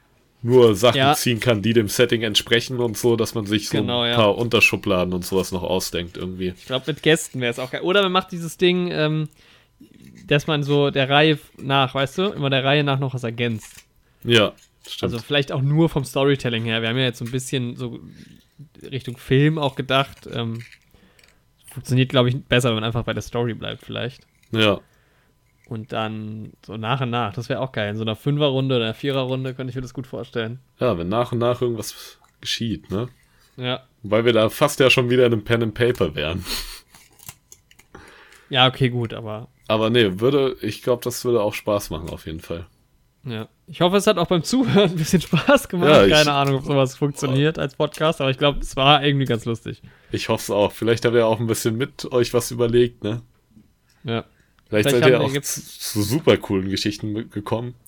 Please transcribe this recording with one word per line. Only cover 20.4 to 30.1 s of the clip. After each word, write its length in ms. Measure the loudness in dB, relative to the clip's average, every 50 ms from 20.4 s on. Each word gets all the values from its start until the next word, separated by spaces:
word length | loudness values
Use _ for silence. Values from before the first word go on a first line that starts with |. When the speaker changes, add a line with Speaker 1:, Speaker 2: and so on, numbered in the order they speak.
| -8 -8 -8 -10 -14 -18 -20 _ _ _ _ _ _ _ _ _ _ _ _ _ _ _ _ _ _ -18
Speaker 2:
funktioniert, 380 | -18 -14 -4 0 2 2 2 2
glaub 160 | 4 2 2
ich, 100 | 2 0 -2 -2
besser, 260 | 0 0 2 2 2
wenn 60 | 0
man 80 | 0 -2
einfach 200 | -2 -2 -2 -4
bei 100 | -4 -4
der 80 | -6
Story 320 | -6 -6 -4 -4 -2 -4 -4
bleibt 300 | -8 -10 -10 -12 -12 -12
vielleicht. 400 | -10 -8 -8 -8 -8 -10 -14 _ _ _ _ _ -4
Speaker 1:
Ja. 280 | 0 2 4 4 4 0 -4 _ _ _ _ _ _ _ _ _ _ _ _ _ _ _ _
Speaker 2:
Und 240 | -14 -12 -12 -10 -8 -6
dann 600 | -6 -6 -6 -6 -10 -10 -12 -12 -12 -14 -16 -18 _ -18
so 100 | -14 -12
nach 240 | -8 -4 -4 -2 -2
und 100 | -2 -2
nach, 220 | -2 -2 -4 -4 -6
das 140 | -8 -6 -6
wär 120 | -4 -4
auch 100 | -4 -6
geil. 200 | -4 -4 -4 -4
In 60 | -4
so 40 | -4 -4
einer 120 | -4 -6
Fünferrunde 600 | -4 -2 -2 0 0 0 0 0 0 -2 0 0
oder 80 | 0 -2
einer 80 | -2 -6
Viererrunde 580 | -4 -4 -4 -2 -2 -2 -4 -4 -6 -6 -8 -8
könnte 160 | -8 -10 -8
ich 60 | -8
mir 60 | -10 -10
das 100 | -10 -10
gut 140 | -12 -12
vorstellen. 520 | -10